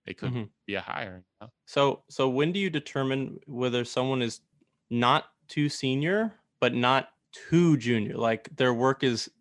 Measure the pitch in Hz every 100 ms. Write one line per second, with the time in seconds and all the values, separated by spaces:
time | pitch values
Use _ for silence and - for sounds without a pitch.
0 | - 90 127 123 107 _ - 95 - -
1 | 101 90 - _ 107 _ - 143 139 -
2 | _ - 135 127 156 196 190 156 - 139
3 | 131 135 131 - - 120 127 123 120 127
4 | 131 131 117 - _ _ _ _ _ 120
5 | 120 147 - _ - 156 147 - 131 135
6 | 160 208 226 - _ _ 123 123 123 135
7 | - _ _ - - 165 170 139 117 117
8 | 104 - 117 113 - - 127 117 131 131
9 | 131 113 - _